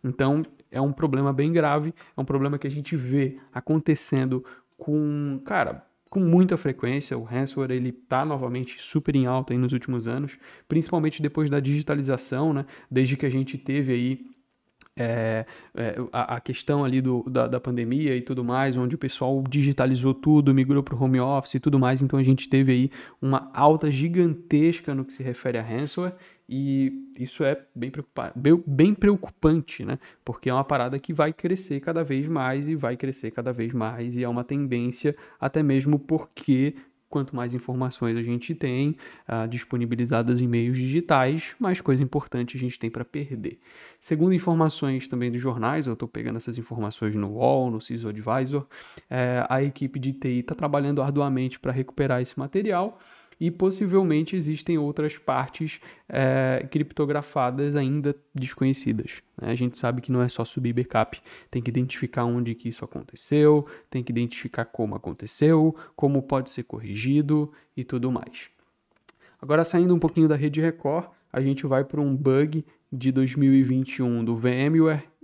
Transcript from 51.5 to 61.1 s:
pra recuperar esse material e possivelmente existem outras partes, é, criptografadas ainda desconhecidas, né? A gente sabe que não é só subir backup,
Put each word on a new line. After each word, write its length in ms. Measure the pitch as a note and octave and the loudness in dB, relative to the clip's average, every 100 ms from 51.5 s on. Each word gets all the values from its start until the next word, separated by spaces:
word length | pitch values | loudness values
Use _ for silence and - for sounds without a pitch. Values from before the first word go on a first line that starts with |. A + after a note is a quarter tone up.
| - | -4
pra 120 | C3+ | -4
recuperar 480 | B2+ C3 - C#3 B2 | -4 -6 -2 0 0
esse 180 | B2 - | -2 -6
material 600 | C3+ F#3+ G#3 F3+ G3+ - - - _ _ | -4 -2 0 0 -2 -6 -20 -20 _ _
e 100 | F3+ | -4
possivelmente 840 | E3+ F#3+ F#3+ G3+ F#3+ F#3 D3+ D#3+ F#3+ | 2 0 2 2 4 4 2 0 -2
existem 420 | D3+ D#3 - E3 | -2 -4 -2 0
outras 400 | D3 D3 D3+ D3+ | 0 -2 -4 -4
partes, 640 | - B2+ C3 - D#3 - - - _ | -4 -2 -4 -6 -8 -8 -20 -20 _
é, 580 | - C3+ C3 C3 C3 C#3 | 0 2 2 2 0 -2
criptografadas 1040 | D3+ D3 - C#3+ D3 C#3+ D3+ B2+ B2+ C#3+ C#3+ | -2 -2 -2 0 0 -2 -2 0 0 0 2
ainda 400 | C3 D3 C#3+ C#3+ _ | 0 0 0 -4 _
desconhecidas, 880 | - B2+ - C3+ C3+ - A2 - - _ - | -8 -8 0 2 2 0 -2 -4 -12 _ -10
né? 80 | - | -4
A 60 | A#2 | -2
gente 200 | B2 - | -2 -2
sabe 260 | A#2+ B2 | -2 -2
que 100 | A#2+ | -2
não 100 | B2+ | 0
é 80 | B2 | 0
só 160 | - A#2 | -2 -6
subir 260 | - B2 | -4 -2
backup, 480 | A#2+ B2 A2+ A2 | -2 0 0 0